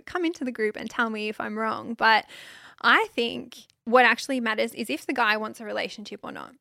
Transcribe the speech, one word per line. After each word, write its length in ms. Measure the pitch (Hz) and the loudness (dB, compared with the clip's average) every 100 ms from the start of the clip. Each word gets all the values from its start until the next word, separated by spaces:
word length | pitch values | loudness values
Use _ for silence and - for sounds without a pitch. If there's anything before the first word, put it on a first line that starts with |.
| - | -6
come 200 | 370 330 | -2 -2
into 180 | 349 | -2
the 80 | 254 | -8
group 240 | 233 214 - | -2 -4 -4
and 140 | 220 | -8
tell 200 | - 226 | -2 -2
me 200 | 214 214 | -2 -6
if 100 | 214 | -6
I'm 180 | 220 214 | -8 -4
wrong. 360 | 220 214 226 | -4 -4 -8
But 320 | 226 220 214 - - - - - - | 0 4 4 2 -18 -20 -20 -20 -2
I 260 | 233 311 440 | 4 4 2
think 440 | - 233 - - - _ _ - | -2 -2 -4 -12 -20 _ _ 4
what 200 | 247 240 | 8 8
actually 340 | 233 - 262 | 4 0 -2
matters 340 | 226 214 226 | -2 0 -2
is 160 | - - | -2 -6
if 160 | 294 - | -6 -4
the 80 | |
guy 240 | 254 220 214 | 0 2 2
wants 220 | 214 226 | -2 -10
a 60 | 214 | -8
relationship 560 | 208 190 - 208 202 | -6 -6 -10 -14 -14
or 80 | 160 | -14
not. 220 | - - _ | -14 -16 _